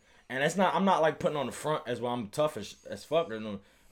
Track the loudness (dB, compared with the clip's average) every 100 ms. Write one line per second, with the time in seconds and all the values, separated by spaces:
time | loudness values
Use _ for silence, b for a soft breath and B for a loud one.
0 | b b -8 -2 0 2 2 4 4 6
1 | 4 2 0 0 -2 -4 -2 -2 -2 -4
2 | -4 -4 -4 0 0 -2 -10 -12 -12 -12
3 | 0 0 2 -4 -6 -8 b b b